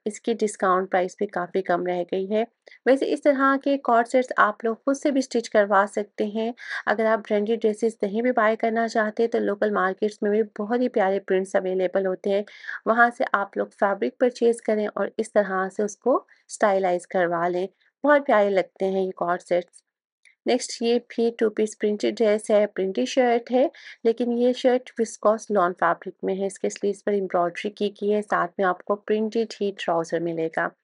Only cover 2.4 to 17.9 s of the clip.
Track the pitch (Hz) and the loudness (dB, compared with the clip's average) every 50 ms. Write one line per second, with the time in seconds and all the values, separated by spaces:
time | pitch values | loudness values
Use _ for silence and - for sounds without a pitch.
2.4 | 233 - _ _ _ - - _ - 240 269 269 - - - 294 - 302 277 262 | -2 -2 _ _ _ -20 -18 _ 2 2 2 2 2 -2 -4 0 2 0 2 4
3.4 | 277 269 269 269 - 285 277 277 - - 233 226 240 - - 254 254 - - - | 2 2 2 2 0 0 -2 0 2 2 2 2 2 2 0 0 0 0 2 2
4.4 | 202 208 208 - - 226 226 - - 277 277 277 - 302 254 269 254 - - 233 | 2 2 2 -2 -4 -4 -4 -2 -2 -2 -2 0 0 0 0 0 -2 0 -2 -4
5.4 | 226 - - 214 202 202 208 190 202 208 - 214 208 208 _ - 214 208 202 220 | -4 2 2 2 4 4 4 2 2 2 -2 -6 -6 -6 _ -4 -4 -4 -2 -4
6.4 | 220 226 233 - - - - - - - 214 214 220 220 226 214 208 - 220 208 | -4 -4 -6 -10 -12 -12 -10 -8 -6 -6 -4 -2 0 0 0 0 -2 -2 -2 -2
7.4 | 208 214 233 220 226 214 208 - 233 226 220 - 214 202 196 226 233 254 247 247 | 0 -2 -2 0 0 -2 -2 0 -2 -4 -2 -4 -6 -4 -4 -2 -2 0 0 2
8.4 | 214 214 226 220 - 226 220 226 226 220 226 226 214 214 214 - 233 233 233 226 | 2 2 0 0 -2 -2 0 -2 -2 -2 0 -2 -2 -2 -2 -2 -2 -2 0 -2
9.4 | 214 202 202 208 214 214 208 190 185 190 185 - 214 208 208 - 214 208 208 220 | -2 -2 -2 -2 -2 -2 0 0 0 -2 -2 -2 -4 -6 -4 -2 -2 0 0 0
10.4 | 220 214 - - 208 202 247 247 254 240 - 226 190 190 196 196 190 - 190 185 | 0 -2 -4 -8 -6 -4 -2 -2 -2 0 0 0 0 2 0 -2 -2 0 0 0
11.4 | 190 190 - 196 185 185 185 185 185 180 - 196 190 185 185 185 - 202 196 202 | 0 0 -2 -2 -2 -2 -2 0 -2 0 0 -2 -2 -2 -4 -4 -2 -2 -2 -2
12.4 | 208 - - - - - - - - 208 226 240 240 240 240 - 254 - - 202 | -2 -6 -14 -20 -16 -14 -14 -8 -2 0 4 4 4 4 4 -2 -4 -2 -2 -4
13.4 | 202 202 - 202 202 208 _ - 220 196 196 196 233 254 - - 262 247 247 - | -4 -4 -4 -6 -6 -6 _ 0 0 0 0 0 -2 -4 0 0 0 0 2 2
14.4 | 240 233 233 233 - - 214 214 208 208 - - 196 - - - 220 - - 208 | 0 0 0 0 -2 -2 -2 -2 -2 -4 -4 -4 -6 -4 -4 -6 -6 0 2 2
15.4 | 202 185 190 185 190 190 - - 208 202 - _ - 240 285 392 - _ _ _ | 2 2 0 -2 -2 -4 -2 -4 -4 -4 -4 _ 0 2 2 2 0 _ _ _
16.4 | _ - - - 233 208 196 196 196 180 180 175 - - - 190 175 170 175 170 | _ -14 -2 0 2 2 4 2 2 2 0 0 -4 -2 0 0 0 0 0 -2
17.4 | 170 180 175 180 190 190 _ _ _ _ | -2 -2 -2 -2 -4 -6 _ _ _ _